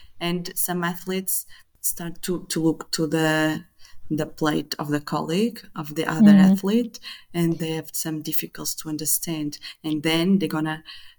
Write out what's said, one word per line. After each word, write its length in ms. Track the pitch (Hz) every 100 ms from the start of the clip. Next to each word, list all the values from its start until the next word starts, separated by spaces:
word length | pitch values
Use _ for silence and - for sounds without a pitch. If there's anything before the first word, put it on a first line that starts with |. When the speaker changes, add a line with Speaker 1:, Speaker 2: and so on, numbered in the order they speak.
| - -
Speaker 1:
And 320 | 170 175 175 -
some 280 | - 180
athletes 600 | 170 175 - 190 190 - - - - _
start 420 | - - 170 170
to, 220 | - 175 180
to 100 | -
look 300 | 160 156 -
to 140 | - 160
the, 580 | 165 156 156 156 156 - - - - -
the 160 | 151 156
plate 480 | - 156 156 - -
of 100 | 143
the 120 | 147
colleague, 600 | 147 151 156 170 233 233 - -
of 180 | 147
the 120 | 151 -
other 260 | 160 208
Speaker 2:
Mm-hmm. 200 | 202 190
Speaker 1:
athlete, 460 | 196 190 226 233 - - - -
and 260 | 170 170 160
they 100 | 160
have 200 | 160 156
some 280 | - 165 156
difficulties 540 | 151 156 165 - 151 -
to 120 | 160
understand. 720 | 151 151 - - 160 147 - - -
And 180 | 156 156
then 380 | 156 160 170 196
they're 80 | 160
gonna 340 | 156 156 156 - - -